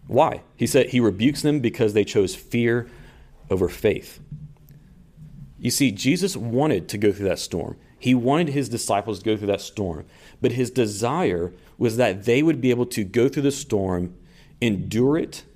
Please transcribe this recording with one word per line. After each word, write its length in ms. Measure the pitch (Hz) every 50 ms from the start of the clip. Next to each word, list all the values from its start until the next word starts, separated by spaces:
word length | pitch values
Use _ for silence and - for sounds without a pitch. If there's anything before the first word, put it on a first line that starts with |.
| - -
Why? 340 | 101 131 160 131 - - - - _
He 100 | - 120
said 220 | 110 - 135 120 -
he 100 | - 123
rebukes 440 | 117 107 90 98 110 143 147 -
them 180 | - 151 147 147
because 320 | 117 117 - - 120 104
they 120 | 101 107 101
chose 300 | - - 110 95 90 -
fear 560 | - - - - 120 117 117 117 120 117 - - - - - - - - - - - - -
over 200 | 98 92 95 85
faith. 500 | - - - 107 85 - - - - - - - - - - - - _ - - - - - - - - - - _ - - - - - - - -
You 140 | - - 123
see, 220 | - - 143 127
Jesus 440 | 101 92 - 127 147 - 185 190 -
wanted 520 | 113 110 117 110 127 147 160 123 92 80 -
to 100 | - 104
go 140 | 107 104
through 160 | 95 95 101 95
that 100 | 82 -
storm. 380 | - - - 85 - - 80 - - _ _
He 160 | _ - 127
wanted 360 | 131 123 117 123 139 160 180 147
his 200 | 135 143 131 107
disciples 520 | 117 110 - - 107 101 101 113 104 92
to 40 | 98
go 120 | 110 110
through 120 | 104 107 101
that 120 | 101 98
storm. 440 | - - - - 101 90 80 76 - - - - - - - -
But 120 | - -
his 180 | 127 127 127 117
desire 840 | - 131 117 104 - - 113 120 139 170 185 123 90 85 85 90 - - - - - -
was 180 | 120 117 110
that 280 | 117 123 110 92 98 98
they 180 | 120 117 135
would 180 | 156 165 156 135
be 100 | 123 127
able 160 | 120 120 123
to 180 | 120 - 117 107
go 240 | 90 - 123 120 139
through 140 | 139 156
the 100 | 135 143
storm, 640 | 139 - - - 113 101 95 92 90 87 90 87 - - - - - - - - - -
endure 560 | 120 117 104 92 92 95 101 110 123 135 139
it 280 | 131 - - - - - - _